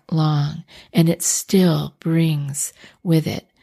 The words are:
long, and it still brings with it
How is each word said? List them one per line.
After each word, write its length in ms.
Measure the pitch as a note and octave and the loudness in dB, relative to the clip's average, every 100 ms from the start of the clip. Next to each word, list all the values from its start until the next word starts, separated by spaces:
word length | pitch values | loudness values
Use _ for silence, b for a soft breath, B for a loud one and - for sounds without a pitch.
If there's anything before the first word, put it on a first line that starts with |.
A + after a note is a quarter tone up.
| - | -6
long, 520 | D#3+ D#3 D3 D3 E3 - B B | -2 0 0 -2 -6 -14 B B
and 160 | - E3 | 0 2
it 140 | - | 2
still 720 | - - - G3 F#3 D3+ D3 - | -2 -4 0 2 4 2 -4 -8
brings 720 | E3 E3 E3 D3+ C#3+ C#3 - B B B | -2 0 2 0 -4 -8 -10 B B B
with 240 | F#3+ D#3+ D#3 | 0 0 0
it 240 | - - _ | -8 -12 _